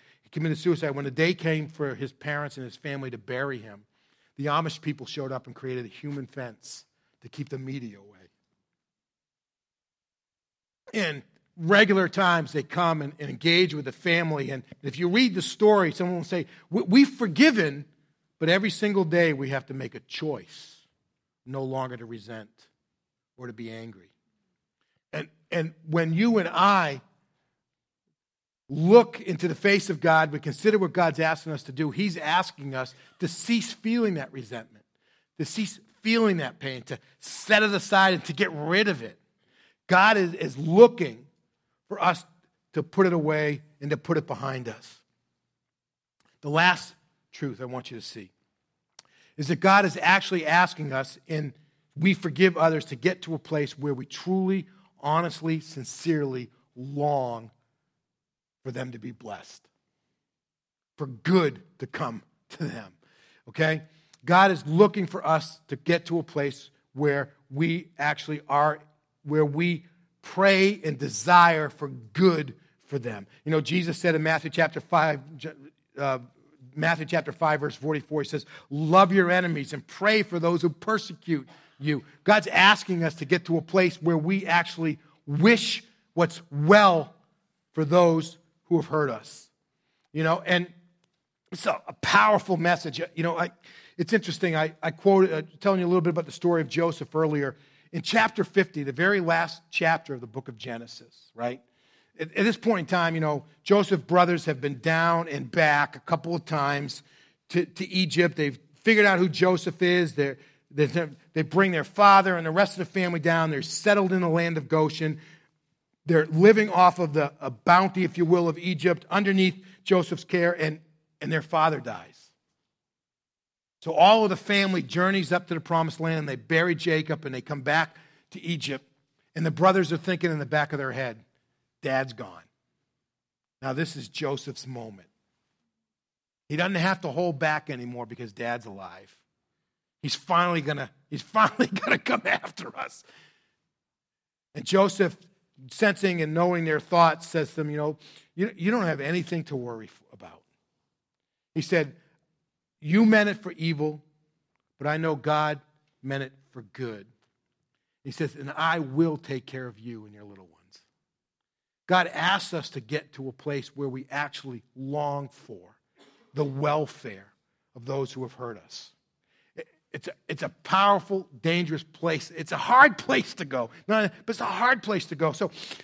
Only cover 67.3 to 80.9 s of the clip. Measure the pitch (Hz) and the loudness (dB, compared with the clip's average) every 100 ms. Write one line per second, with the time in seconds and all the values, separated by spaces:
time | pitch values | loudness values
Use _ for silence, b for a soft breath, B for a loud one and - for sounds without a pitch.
67.3 | _ _ 135 165 170 165 - 147 147 - | _ _ -4 -2 -2 -6 -6 -4 -4 -6
68.3 | 147 - 143 151 151 - _ _ _ 143 | -10 -2 2 2 0 -8 _ _ _ -2
69.3 | 151 151 143 175 165 b b b _ - | 0 0 0 -2 -2 b b b _ -8
70.3 | 185 196 190 196 208 156 135 139 107 151 | 2 4 6 4 2 -4 -6 -8 -6 4
71.3 | 175 170 160 151 - 143 127 113 151 185 | 8 8 4 -2 -6 -12 -12 -10 2 4
72.3 | 160 135 - b b _ 143 120 107 98 | 4 -2 -12 b b _ -8 -8 -10 -16
73.3 | b 151 156 156 175 170 170 175 160 156 | b -4 -2 -2 -2 -4 -2 0 0 0
74.3 | 160 156 170 156 151 - 170 156 143 135 | -2 -2 0 0 -2 -2 2 2 0 -8
75.3 | 151 156 143 143 _ _ 135 139 131 123 | -16 -16 -18 -20 _ _ -6 -4 -4 -8
76.3 | _ _ _ 127 151 160 165 151 170 151 | _ _ _ -16 -4 -2 -2 -2 -4 -4
77.3 | - 160 151 143 - 147 151 - 151 139 | -2 0 0 -2 -6 -6 -4 -4 -6 -6
78.3 | 151 - B B 143 156 185 196 196 175 | -8 -10 B B -6 4 6 6 4 4
79.3 | 180 175 151 135 147 - - 202 214 208 | 2 0 -4 -6 -12 -14 -2 2 2 0
80.3 | 175 170 170 170 - - | -2 0 0 0 -2 -4